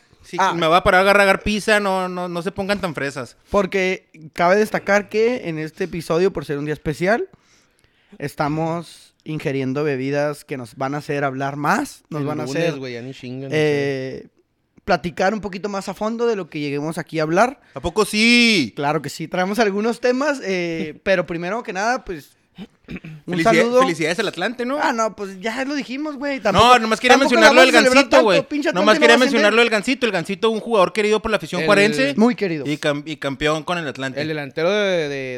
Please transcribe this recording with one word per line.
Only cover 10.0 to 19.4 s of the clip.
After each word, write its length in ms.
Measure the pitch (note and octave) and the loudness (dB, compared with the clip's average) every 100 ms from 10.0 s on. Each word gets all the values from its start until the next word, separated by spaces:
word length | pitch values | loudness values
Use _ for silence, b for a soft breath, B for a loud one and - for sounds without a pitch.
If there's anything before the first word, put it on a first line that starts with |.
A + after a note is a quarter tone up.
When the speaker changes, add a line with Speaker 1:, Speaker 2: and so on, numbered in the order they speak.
| C3+ C#3+ D3 D3 | -2 -2 -2 -4
Speaker 2:
que 120 | - C3+ | -10 -12
nos 180 | A#2 | -12
van 200 | - C3+ | -8 -6
a 20 | D3 | -6
hacer 260 | C#3+ C#3+ | -6 -4
hablar 320 | C#3+ C3 C#3 | -4 -4 -6
más, 480 | C#3+ D3 G#3+ C#4+ - - | -4 0 0 -2 -10 -10
nos 120 | D#3 | -6
Speaker 3:
El 60 | C#3+ | -6
Speaker 2:
van 120 | D3+ | -6
a 60 | |
Speaker 3:
lunes, 180 | D3 E3 | -6 -2
Speaker 2:
hacer, 160 | E3 C#3 | -2 -4
Speaker 3:
güey, 140 | C3 | -8
ya 80 | A#2+ | -10
ni 120 | B2+ | -12
chingan, 380 | C3+ B2 B2+ C3+ | -14 -14 -12 -4
Speaker 2:
eh, 760 | D3+ D3+ C#3+ C#3+ C3+ C3 C3 - _ _ _ _ _ | 0 0 0 -2 -4 -8 -12 -16 _ _ _ _ _
platicar 500 | - F3 F3 C#3 F#3 | -2 -2 -2 -2 -2
un 80 | G#3+ | -2
poquito 280 | G3+ F#3+ G3+ | -8 -8 -6
más 200 | G3 F#3 | -6 -8
a 40 | |
fondo 320 | F3+ G#3+ A#3 | -6 -6 -2
de 100 | A#3 | -2
lo 140 | G#3 E3 | -2 -6
que 100 | D#3 | -6
lleguemos 380 | D3 C#3+ D#3 E3+ | -4 -4 -6 -8
aquí 220 | D3+ D#3 | -6 -4
a 40 | |
hablar. 380 | D#3 F3 B3 C#4+ b | 0 2 2 -2 b
Speaker 1:
¿A 40 | C#3 | -8
poco 240 | E3+ A3 | -4 -2
sí? 680 | G3+ G#3+ A3+ A#3+ A#3 G#3 A2+ | 0 2 4 6 6 4 0
Speaker 2:
Claro 260 | - C#3+ D#3 | -2 -2 -2
que 80 | D3 | -4
sí, 180 | - D#3+ | -10 -6
traemos 320 | F3+ | -4